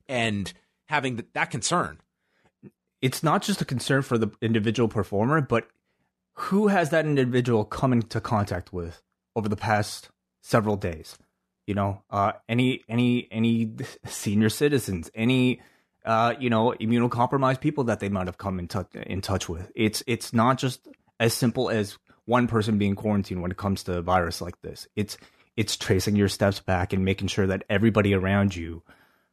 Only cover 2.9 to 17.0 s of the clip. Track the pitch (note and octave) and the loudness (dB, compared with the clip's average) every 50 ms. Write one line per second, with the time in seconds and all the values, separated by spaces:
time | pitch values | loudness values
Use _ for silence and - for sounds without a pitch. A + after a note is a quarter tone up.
2.9 | _ _ - C#3 - - - D#3 D#3 G3+ - - G3+ - D#3 - C#3 A#2+ - - | _ _ -2 -2 -2 0 0 0 0 0 0 -2 -4 -4 -4 -4 -4 -6 -2 0
3.9 | C#3+ C3+ C3+ - B2 A#2 A2 G#2 - _ - A2+ A2+ A2+ G2+ A#2 G#2+ - A#2+ A2 | 0 0 2 0 0 0 0 0 -2 _ -2 0 2 2 2 0 0 2 0 0
4.9 | - G#2+ F#2+ - - G2 G#2+ B2 D3 D#3+ D3 - A#2+ A2+ - - _ _ _ _ | 0 -2 -4 -2 0 0 0 2 2 0 0 2 0 -2 -2 -4 _ _ _ _
5.9 | _ _ _ _ _ _ _ _ _ - - - F#3+ G3 G#3+ G#3 G3 F#3+ E3+ D3 | _ _ _ _ _ _ _ _ _ -10 -4 0 2 2 4 4 4 4 2 2
6.9 | E3 D#3+ D3+ D3+ D3 C#3 C3 B2 B2 B2 B2 B2 A#2 A2 G#2 - - - - C3 | 2 2 2 2 2 2 2 4 2 2 2 4 2 2 2 0 -2 -2 0 2
7.9 | B2+ A#2 A2 - - A2+ - - A#2+ G#2 G2+ - G2 F2 - - - F2+ E2+ E2 | 2 2 2 0 -4 -6 -4 0 0 0 0 0 -2 -6 -6 -8 -8 -8 -8 -8
8.9 | E2+ - _ _ _ _ _ _ _ A#2 G#2 G#2+ G#2+ G2+ - A2 A2 G#2 G#2 - | -10 -14 _ _ _ _ _ _ _ -4 -2 -2 -4 -2 0 0 2 2 0 -2
9.9 | - - - - _ _ _ _ _ _ _ - - A#2 G#2 G#2+ G#2 G2 G#2 F#2+ | -6 -14 -16 -20 _ _ _ _ _ _ _ 2 2 2 4 2 0 0 -2 -6
10.9 | E2 D#2 D#2+ - - - _ _ _ _ _ _ _ _ _ - G2+ G2+ G2+ G2+ | -6 -6 -12 -18 -20 -20 _ _ _ _ _ _ _ _ _ -4 -2 0 0 -2
11.9 | G2 G2+ _ _ - G2+ G2+ - - - _ - A2+ A#2+ B2+ B2+ C3 - - - | -2 -6 _ _ -2 0 0 0 0 -4 _ -2 0 2 2 2 0 -2 -6 -4
12.9 | A2+ A#2+ B2 B2 B2 A#2+ - - - A2+ A2+ A#2 A#2 A#2 A2+ A2 A2+ A#2+ A#2+ - | 0 0 2 2 2 0 -2 -4 -4 0 0 2 2 0 -2 -4 -6 -10 -12 -12
13.9 | - - _ - - - - A2+ G2+ G#2 A2 G#2+ - - D3+ D3 D3 C3+ - - | -14 -16 _ -14 -12 -8 -4 0 2 4 4 4 2 2 0 2 2 0 0 -2
14.9 | F#2+ F2 E2 - _ A2 A2+ A#2+ C3 C3 B2+ B2+ A#2+ - - _ _ _ _ _ | -4 -4 -6 -8 _ -4 0 2 2 4 4 2 0 -2 -6 _ _ _ _ _
15.9 | _ _ _ - A2+ A2 A#2 A#2 A#2 - B2+ B2 A#2 A2 A2+ B2 A2+ - G#2+ A2 | _ _ _ -2 0 2 2 2 0 0 0 2 2 4 4 2 2 0 0 0
16.9 | A#2 A#2+ | 2 2